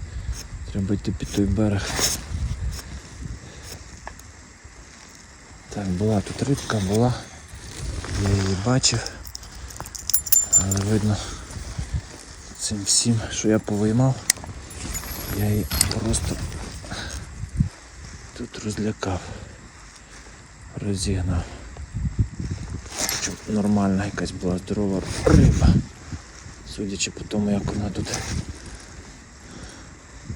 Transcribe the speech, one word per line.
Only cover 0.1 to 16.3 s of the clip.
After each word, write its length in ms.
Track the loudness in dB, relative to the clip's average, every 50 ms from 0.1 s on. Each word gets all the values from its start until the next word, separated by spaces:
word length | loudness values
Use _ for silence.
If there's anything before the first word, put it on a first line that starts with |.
| -6 -6 -4 -4 -6 -6 -8 -10 -10 -10 -8 -4
Треба 220 | -2 0 2 2 2
йти 180 | 0 0 -2
під 160 | -2 -2 -4 -2
той 160 | 2 2 2
берег. 460 | 4 4 4 4 4 4 2 0 0 0 2 2 0 0 -2 -4 -6 -4 -2 -2 -2 -2 -2 -2 -2 -4 -4 -8 -10 -12 -12 -14 -14 -14 -12 -10 -10 -10 -12 -12 -16 -16 -16 -14 -14 -14 -16 -16 -16 -18 -14 -12 -12 -12 -12 -16 -18 -20 -20 -20 -20 -20 -20 -20 -20 -20 -20 -20 -20 -20 -20 -20 -20 -20 -20 -20 -20 -20 -20 -20 -20 -20 -18 -16 -8
Так, 180 | -6 -4 -2
була 340 | 0 0 2 4 4 4 4
тут 280 | 2 0 -2 -2 2 2
рибка, 300 | 2 2 2 0 0 2
була. 360 | 2 4 4 6 6 4 4 0 -4 -10 -16 -18 -16 -16 -16 -14 -14 -12 -10 -6 -6 -4 -4 -4 -4 -4 -2 0
Я 60 | 2 4
її 280 | 4 4 4 2 0 2 2
бачив. 440 | 4 4 4 6 4 4 2 0 -4 -8 -12 -12 -12 -14 -14 -14 -16 -14 -14 -14 -12 -10 -10 -10 -10 -10 -6 0 0 0 2 2 2 4 4 4 6 6 6
Але 180 | 6 6 4 4
видно, 380 | 4 4 4 6 6 4 2 2 0 -4 -8 -10 -10 -12 -12 -10 -10 -6 -6 -6 -4 -2 -2 -2 -4 -6 -10 -16 -16 -16 -16 -16 -16 -16 -8 -6
цим 260 | -4 -2 -2 -2 2
всім, 360 | 2 4 4 6 4 4 4 2 0
що 180 | -2 0 4 4
я 100 | 4 4
повиймав, 560 | 4 2 2 4 4 4 6 6 6 6 4 2 0 0 0 0 -6 -10 -12 -12 -12 -12 -10 -10 -8 -6 -6 -6 -8 -8 -8 -8 -6 -4 -2 0
я 120 | 2 2
її 160 | 2 2 2 0 2 2 2 2
просто 460 | 0 0 0 0 0 0 0 -2